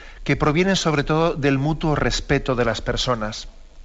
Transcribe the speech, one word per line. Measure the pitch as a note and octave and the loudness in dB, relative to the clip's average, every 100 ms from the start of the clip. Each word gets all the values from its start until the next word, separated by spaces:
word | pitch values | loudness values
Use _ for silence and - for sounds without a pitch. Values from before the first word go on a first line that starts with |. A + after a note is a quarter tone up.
| - - | -18 -8
que | - | -2
provienen | C#3 C#3+ D3 F#3 F#3 | 2 2 4 2 2
sobre | E3 D3+ | 2 0
todo | - D#3 E3 | 2 2 2
del | D3+ C#3 C3+ | 2 0 2
mutuo | C#3+ D#3 E3 | 0 0 0
respeto | C#3+ C#3+ - - C#3+ C#3 | 2 0 0 0 0 2
de | A#2+ | 0
las | A#2 G#2+ | 2 0
personas. | - A#2+ - A#2 G#2+ G#2+ - - - - | -2 -2 0 -2 -4 -8 -14 -18 -20 -20